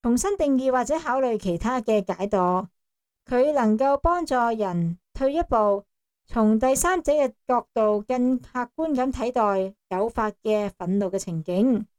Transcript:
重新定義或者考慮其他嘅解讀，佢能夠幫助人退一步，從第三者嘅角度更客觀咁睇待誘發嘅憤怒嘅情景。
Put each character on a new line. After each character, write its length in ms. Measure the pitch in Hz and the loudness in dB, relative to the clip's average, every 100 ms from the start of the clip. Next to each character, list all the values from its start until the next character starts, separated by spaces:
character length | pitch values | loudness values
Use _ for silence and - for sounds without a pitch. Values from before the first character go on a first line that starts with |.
重 120 | 233 240 | 0 0
新 200 | 392 392 | 0 0
定 220 | 294 262 | 2 2
義 120 | 262 | 2
或 140 | 254 | 0
者 140 | 240 320 | 0 -2
考 240 | 311 262 | -2 -2
慮 160 | 254 214 | 0 -2
其 180 | 190 170 | -2 -2
他 240 | 226 254 | -2 -2
嘅 240 | 226 214 196 | 0 0 0
解 200 | 175 202 | -6 -2
讀， 420 | 202 180 180 190 _ _ _ _ _ | 0 2 0 -4 _ _ _ _ _
佢 300 | - 247 285 | -4 0 2
能 240 | 294 220 214 | 2 2 2
夠 180 | 269 277 | 2 2
幫 300 | 330 349 320 | 0 0 0
助 80 | |
人 640 | 254 233 226 196 175 170 175 _ | 0 0 -2 -2 -2 -4 -6 _
退 180 | - 269 | -4 -2
一 100 | 302 | 0
步， 400 | 339 226 208 202 - _ _ _ _ | 0 2 2 0 -4 _ _ _ _
從 320 | 233 214 220 | 2 2 4
第 160 | 254 | 2
三 280 | 269 339 370 | 2 0 0
者 80 | 311 | 0
嘅 180 | 302 262 - - | 2 0 -4 -2
角 200 | 247 - | -2 -2
度 300 | - 214 208 | 0 2 0
更 360 | 208 254 247 254 | -2 -2 0 -2
客 300 | - 254 240 - | -4 -8 -8 -4
觀 180 | 320 | -2
咁 160 | 269 262 | -2 -2
睇 220 | 254 233 | -2 -4
待 420 | 247 208 196 190 - _ | 0 0 0 -2 -8 _
誘 220 | 185 226 | -4 -2
發 200 | - 214 208 | -2 -4 -4
嘅 280 | 220 214 202 - | -2 -2 -2 -6
憤 80 | 175 196 | -2 -2
怒 80 | 190 | 0
嘅 120 | 190 | -4
情 240 | 190 165 | -6 -8
景。 440 | 156 180 247 226 220 | -4 0 2 0 -4